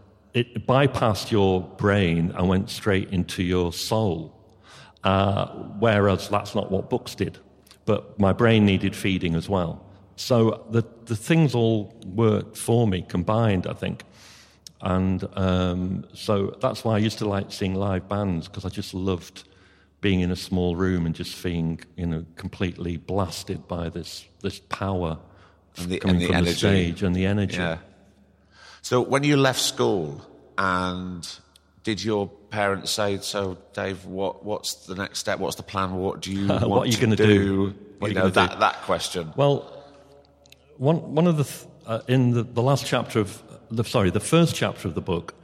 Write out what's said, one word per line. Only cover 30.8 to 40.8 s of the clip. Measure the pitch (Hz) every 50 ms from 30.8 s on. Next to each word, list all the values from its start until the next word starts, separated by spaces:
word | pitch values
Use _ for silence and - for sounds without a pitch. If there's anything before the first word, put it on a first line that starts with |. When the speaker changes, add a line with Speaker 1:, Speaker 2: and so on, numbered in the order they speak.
| 92 92 90 90 92 92 90 87 82 - - - _ _ _ _ _ _ _ _ -
Speaker 2:
did | 110 110 90 92
your | 113 107 101 101 95 - - - _
parents | - 107 101 101 98 92 - -
say, | - - 104 101 101 98
"So, | 98 - - 104 98 95 90 92 - - -
Dave, | - 98 98 98 90 92
what, | 92 92 92 98 90 - - -
what's | 101 104 - - - - - -
the | - 95
next | 92 98 - - -
step? | - - 98 87
What's | 95 69 -
the | - -
plan? | - - 98 95 92 92
What | 92 92 98 - -
do | - 92
you | 98 98 98 98
Speaker 1:
<laughs> |
What | - 110 107 113
Speaker 2:
want | 101 123 -
Speaker 1:
are |
you | 127 117
Speaker 2:
to | 107
Speaker 1:
gonna | 123 110 107
Speaker 2:
do?" | 95 107
Speaker 1:
do? | 104 104 101 98 98 98 98 98 98 98 - - - - -
What |
Speaker 2:
You | -
Speaker 1:
are | 110
you | 104
Speaker 2:
know, | 95
Speaker 1:
gonna | 92 95 90
Speaker 2:
that, | 120 110 - -
Speaker 1:
do? | -
Speaker 2:
that | 107 98 - - -
question. | - 92 80 - - - 92 82 78 76
Speaker 1:
Well, | - 139 143 143 - - - - - - - - - - - - - _ _ _ _ _ _ - _ _ _ -
one, | -